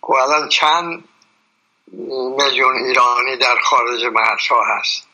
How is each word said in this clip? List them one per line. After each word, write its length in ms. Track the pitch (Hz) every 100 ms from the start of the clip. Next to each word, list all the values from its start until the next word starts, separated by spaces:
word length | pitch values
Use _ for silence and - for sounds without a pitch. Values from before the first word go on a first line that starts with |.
خب، 100 | -
الان 360 | 131 131 151 147
چند 600 | - 156 165 170 165 - _ _ _ _ _ _ _ _ - - 135 127 135
میلیون 400 | 139 131 131 127
ایرانی 600 | 127 127 123 127 131 131
در 220 | 127 120
خارج 460 | - 135 117 120
مرزها 580 | 120 113 113 104 - 123 107 107
هست 300 | - - -